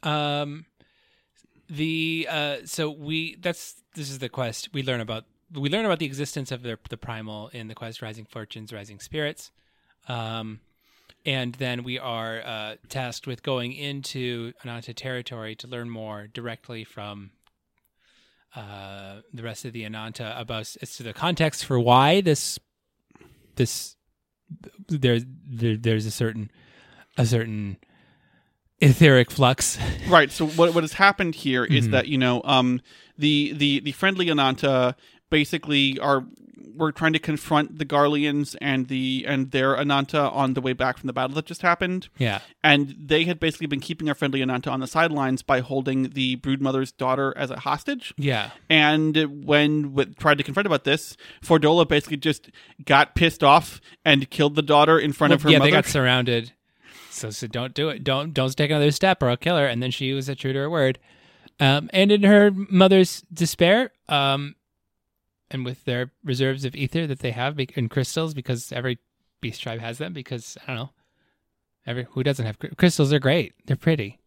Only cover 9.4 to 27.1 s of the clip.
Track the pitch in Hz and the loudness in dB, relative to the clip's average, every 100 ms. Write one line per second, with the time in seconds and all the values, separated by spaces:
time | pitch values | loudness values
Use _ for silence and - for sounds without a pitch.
9.4 | - _ _ _ _ _ - 120 113 113 | -20 _ _ _ _ _ -12 -10 -8 -8
10.4 | 110 107 _ _ _ _ _ _ - 135 | -10 -16 _ _ _ _ _ _ -6 -4
11.4 | 123 120 131 123 123 123 127 117 113 113 | -6 -6 -6 -6 -8 -10 -8 -8 -8 -10
12.4 | 110 110 107 110 _ 135 123 117 - 123 | -10 -12 -12 -14 _ -8 -8 -10 -12 -10
13.4 | - 127 120 135 143 139 135 135 123 120 | -6 -4 -6 -8 -10 -10 -10 -8 -8 -8
14.4 | 117 - 123 117 117 117 131 127 117 120 | -10 -14 -14 -14 -14 -14 -10 -10 -10 -14
15.4 | 107 107 123 123 117 113 110 104 104 123 | -14 -14 -14 -12 -10 -12 -12 -14 -14 -12
16.4 | 120 113 - 113 110 - 104 101 98 _ | -12 -14 -14 -16 -16 -16 -14 -14 -18 _
17.4 | _ _ _ _ _ _ _ _ _ _ | _ _ _ _ _ _ _ _ _ _
18.4 | _ - 104 101 98 98 98 98 _ 120 | _ -20 -18 -16 -16 -16 -18 -20 _ -14
19.4 | 117 107 127 113 107 110 110 113 113 120 | -12 -12 -14 -12 -12 -12 -12 -12 -12 -12
20.4 | 113 113 107 - - - 117 - 165 170 | -10 -10 -10 -16 -18 -14 -14 -6 -4 0
21.4 | 160 - - 127 120 123 139 190 185 147 | -2 -2 -2 0 6 6 6 4 2 0
22.4 | - - _ _ _ _ _ _ - _ | -2 -10 _ _ _ _ _ _ -20 _
23.4 | _ - 123 - - _ _ _ _ _ | _ -4 -2 -2 -12 _ _ _ _ _
24.4 | _ 165 - - - 156 131 117 123 131 | _ -20 -20 -20 -8 0 2 2 -2 -18
25.4 | - 117 117 110 113 110 110 - 117 110 | -14 -4 -2 0 0 0 -2 -4 -4 -4
26.4 | 107 _ _ _ _ _ _ | -12 _ _ _ _ _ _